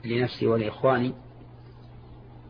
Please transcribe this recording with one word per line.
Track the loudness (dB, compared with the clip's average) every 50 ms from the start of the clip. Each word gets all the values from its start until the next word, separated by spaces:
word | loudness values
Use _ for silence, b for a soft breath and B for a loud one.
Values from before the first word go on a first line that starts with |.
| -4
لنفسي | -2 2 2 2 0 0 2 4
ولإخواني | 4 4 4 2 0 -2 2 4 4 6 6 4 0 -2 -6 -12 -18 -18 -18 -18 -18 -18 -20 -20 -20 -20 -20 -18 -18 -18 -18 -18 -18 -18 -18 -18 -18 -18 -18 -18 -12